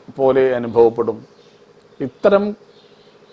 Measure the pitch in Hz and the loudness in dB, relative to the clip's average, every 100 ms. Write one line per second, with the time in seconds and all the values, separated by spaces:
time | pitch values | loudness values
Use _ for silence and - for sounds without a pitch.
0 | - - 135 131 131 123 120 113 117 113 | -12 -2 0 2 0 0 -2 2 2 2
1 | 113 107 - _ _ _ _ _ _ - | -6 -8 -12 _ _ _ _ _ _ -12
2 | 143 - 208 196 208 208 - _ _ _ | -12 -4 0 0 0 -8 -18 _ _ _
3 | _ _ _ | _ _ _